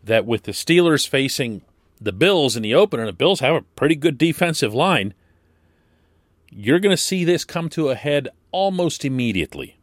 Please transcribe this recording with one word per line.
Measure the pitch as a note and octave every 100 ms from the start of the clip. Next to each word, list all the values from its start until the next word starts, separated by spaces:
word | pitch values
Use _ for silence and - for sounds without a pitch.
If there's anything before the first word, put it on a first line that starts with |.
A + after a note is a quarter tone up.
that | - A2+ G2+
with | A2+
the | -
Steelers | G2 - E3+ F3 D3+ -
facing | C#3 C3+ - B2 G#2 _ _ _ _
the | G#2
Bills | F#2 E3 F#3+ C3+ A2+
in |
the | G#2+
opener, | C3 G#3 B2+ A2+
the |
Bills | E2+ D3 F#3+
have | C3+
a | D#3
pretty | - - D3
good | D#3+ D#3+ C3+
defensive | E3 D#3 F3 D#3 A2+
line, | A2 F3 D#3+ G2+ - _ _ _ _ _ _ _ _ _ _ _ _ _
you're | - G#2 E3
gonna | G3+ F3+
see | - F#3+
this | E3+ F3
come | - - E3
to | - D3+
a |
head | B2 D3 D3 C3 _ _
almost | F3+ G3 F#3 F3 -
immediately | C#3+ C3 A#2+ F#2+ D2 C#2+ C2+ _